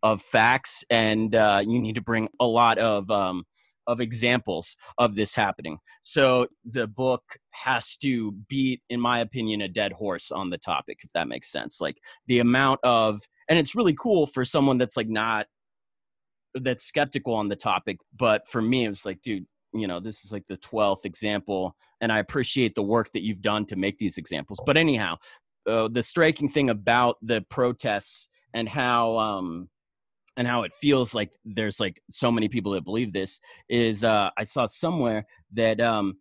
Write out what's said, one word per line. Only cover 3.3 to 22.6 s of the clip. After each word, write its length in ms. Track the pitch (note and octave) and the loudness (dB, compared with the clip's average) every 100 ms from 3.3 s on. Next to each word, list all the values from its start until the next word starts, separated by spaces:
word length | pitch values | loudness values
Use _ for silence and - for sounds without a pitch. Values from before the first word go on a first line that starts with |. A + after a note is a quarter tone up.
| F#2 - _ _ _ - | -2 -8 _ _ _ -4
of 140 | A#2 | -2
examples 760 | A#2 A#2 A#2+ B2 - E2+ - - - - | -2 0 2 2 0 -4 -6 -12 -12 0
of 160 | A#2+ | 0
this 200 | G2+ G#2 | 2 -2
happening. 440 | - G2+ - D#2+ D#2 - - | 0 0 -2 -10 -12 -16 -20
So 440 | - - C3+ B2+ B2 - | -6 2 4 4 0 -4
the 220 | A#2+ B2 A2+ | -8 -6 -6
book 360 | G#2+ C3 B2 - - _ | -2 -2 -2 -6 -20 _
has 460 | - - B2 - - | -8 -2 -2 -2 -6
to 340 | C#3 B2 A2 G2 G#2 | -2 -2 -2 -8 -6
beat, 340 | C#3 C3 B2+ - | -2 0 -2 -6
in 120 | A#2+ | -2
my 200 | A#2+ A#2+ | 0 0
opinion, 400 | A#2 B2+ A2 G#2+ | -2 -4 -4 -4
a 60 | G2 | -4
dead 240 | F2+ G2+ | -2 -4
horse 380 | - G2+ E2+ - | -4 -6 -6 -6
on 200 | D#2 F#2 | -6 -6
the 80 | F2 | -8
topic, 420 | - D#2 - - | -4 -4 -6 -14
if 100 | - | -8
that 160 | - D#2 | -4 -4
makes 220 | B1 - | -6 -8
sense. 300 | - A1 - | -8 -8 -6
Like, 180 | D#2 - - - - | -6 -6 -16 -18 2
the 120 | B2 | 4
amount 420 | A#2+ B2+ C3+ C3+ | 6 6 4 4
of, 380 | B2+ A#2 A2 G#2+ - _ - | 4 4 4 0 -8 _ 0
and 100 | E3 | 2
it's 160 | C#3+ | 2
really 200 | G#3+ G#3 | 2 2
cool 320 | D3+ A#3+ G3+ D3 | 2 2 2 2
for 180 | - | 0
someone 340 | B2+ D#3+ C#3 B2+ | 0 2 4 4
that's, 180 | B2 - | 0 -2
like, 120 | A2+ | -2
not, 380 | A2 A2 A2 G#2+ _ _ _ _ _ _ _ _ _ _ | -2 0 -2 -4 _ _ _ _ _ _ _ _ _ _
that's 300 | C3 C3 B2 | -6 -4 -4
skeptical 500 | - - C#3+ C#3 - | -2 -2 -2 -2 -2
on 140 | A2+ G#2 | -2 -2
the 80 | G2+ | -4
topic, 420 | - F#2+ - G2 _ - | -2 -2 -2 -8 _ -2
but 300 | B2 G#2+ - | 2 2 0
for 140 | B2 | -2
me, 220 | A2+ B2+ | 0 2
it 40 | A#2 | 0
was 160 | G2 | -4
like, 160 | G#2 F2+ | -8 -8
"Dude, 240 | - G#2 - _ _ | -6 -8 -8 _ _
you 140 | A2 G#2 | -6 -4
know, 100 | F2 | -6
this 240 | G2+ G#2+ | -8 -12
is, 80 | G2 | -12
like, 120 | G#2+ - | -12 -10
the 80 | F#2 | -14
twelfth 480 | - A2+ G#2 G2 | -8 0 0 0
example, 720 | G2 E2+ G#2 G#2 G2 G2 F#2 - _ _ | -4 -6 -4 -4 -2 -4 -4 -8 _ _
and 120 | A2+ | 0
I 80 | A2 | 0
appreciate 540 | G2+ D3 B2 C3+ | 0 -4 -2 0